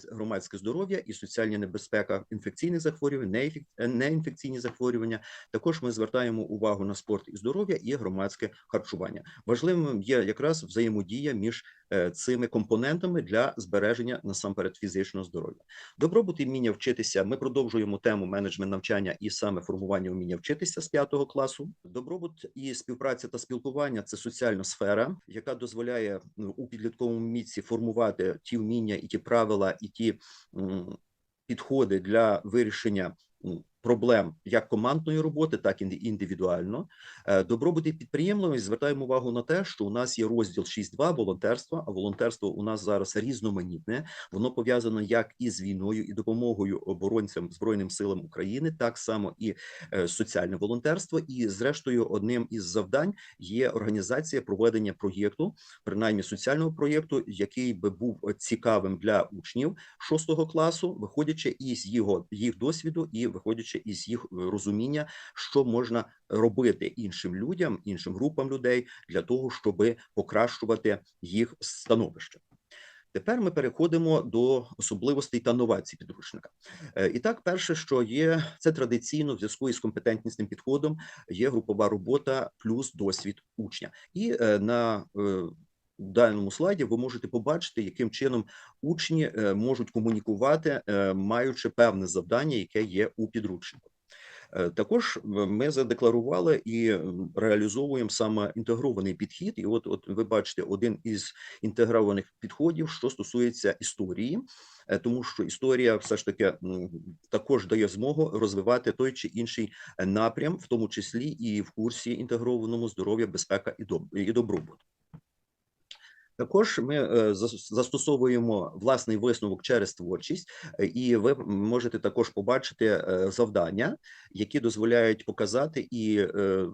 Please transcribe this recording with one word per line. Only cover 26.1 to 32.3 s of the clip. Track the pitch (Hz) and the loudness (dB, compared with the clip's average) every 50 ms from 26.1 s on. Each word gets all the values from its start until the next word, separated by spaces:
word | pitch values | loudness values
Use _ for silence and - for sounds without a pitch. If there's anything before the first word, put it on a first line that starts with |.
| 98 92 - - _ - | -4 -6 -8 -12 _ -10
ну, | 107 95 | -10 -10
у | - - 131 120 | -8 -10 -10 -12
підлітковому | - 110 110 117 117 - 123 117 117 113 113 113 117 | -10 -6 -6 -6 -4 -2 -2 -2 -2 -2 -2 -4 -4
віці | 120 110 - - - | -4 -6 -6 -8 -10
формувати | - - 117 113 117 113 107 117 113 104 - - 92 92 - - - | -6 -4 -2 -2 0 0 0 2 2 0 2 0 -2 -2 -2 -4 -6
ті | - 123 117 | -6 -4 -2
вміння | 107 107 120 120 113 104 101 | -2 0 -2 -2 0 -2 -2
і | - - - | -4 -4 -6
ті | - 104 | -6 -6
правила, | - - 120 117 113 107 107 98 98 95 - - | -2 2 2 2 4 4 2 2 2 0 0 -2
і | 107 101 | -8 -12
ті, | - - 117 110 101 - - - - - - _ - | -6 -2 0 0 0 -2 -6 -20 -20 -20 -20 _ -10
м, | 92 98 92 95 92 90 90 - - _ _ _ _ _ _ _ _ _ - | -6 -6 -4 -4 -6 -6 -8 -12 -14 _ _ _ _ _ _ _ _ _ -8
підходи | 120 - - - 135 135 123 95 98 95 | -8 -8 -4 0 2 2 4 4 2 0
для | 90 98 107 113 117 107 | 0 2 4 4 6 6